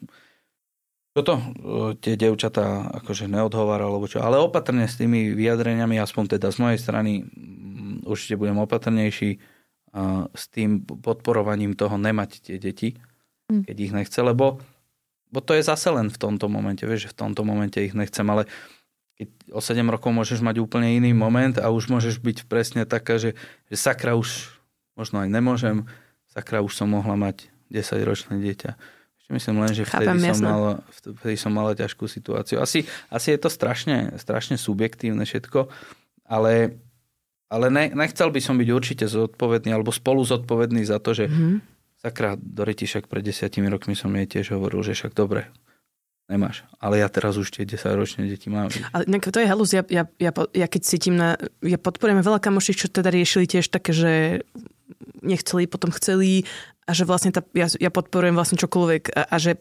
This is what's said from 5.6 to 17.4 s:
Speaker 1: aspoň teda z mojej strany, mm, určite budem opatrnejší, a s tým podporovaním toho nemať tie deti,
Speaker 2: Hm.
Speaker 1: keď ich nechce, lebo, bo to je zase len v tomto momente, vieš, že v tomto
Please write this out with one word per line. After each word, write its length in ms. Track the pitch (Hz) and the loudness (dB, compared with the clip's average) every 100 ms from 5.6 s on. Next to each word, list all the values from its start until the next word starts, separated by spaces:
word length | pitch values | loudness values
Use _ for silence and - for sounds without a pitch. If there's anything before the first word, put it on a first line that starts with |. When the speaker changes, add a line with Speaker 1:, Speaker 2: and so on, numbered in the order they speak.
| 117 113 113 110 | 0 0 2 0
Speaker 1:
aspoň 260 | 104 - 101 | 0 -2 -2
teda 160 | 104 98 | 0 0
z 100 | 95 | 0
mojej 220 | 120 110 | 2 2
strany, 320 | 120 110 107 101 - | 0 0 0 -2 -4
mm, 800 | - - 98 98 98 101 101 - | -14 -20 -16 -16 -12 -10 -10 -6
určite 320 | 104 - 104 | -6 -4 -2
budem 180 | 104 101 | 0 0
opatrnejší, 840 | 107 113 117 113 107 - 104 98 - _ _ _ _ | 0 0 2 2 2 0 -2 -4 -8 _ _ _ _
a 400 | 101 95 95 - | -4 -2 -2 -4
s 160 | - - | -10 -10
tým 320 | - 107 104 | -2 0 0
podporovaním 880 | - 69 117 113 - 113 104 104 101 | -2 -6 -4 -2 0 0 0 0 -2
toho 240 | 98 104 104 | -2 -2 0
nemať 320 | 104 107 101 - | 0 0 -2 -8
tie 140 | - 95 | -12 -8
deti, 320 | 95 95 113 113 - _ _ _ - | -8 -4 -6 -6 -16 _ _ _ -2
Speaker 2:
Hm. 160 | 208 190 | -2 -2
Speaker 1:
keď 120 | 101 | -6
ich 100 | 101 | -4
nechce, 280 | 101 101 - | -4 -2 0
lebo, 400 | 123 120 135 131 - _ _ _ _ _ _ | 2 4 2 0 -8 _ _ _ _ _ _
bo 120 | 131 | -6
to 120 | - | 2
je 140 | 156 156 | 2 2
zase 240 | 151 180 | 0 2
len 160 | 135 107 | 2 0
v 120 | - | -2
tomto 260 | 107 104 104 | -4 -2 -2
momente, 400 | 104 101 98 113 | -2 -4 -4 -4
vieš, 240 | 110 101 | -4 -6
že 20 | |
v 80 | - | -8
tomto 220 | 107 104 | -6 -2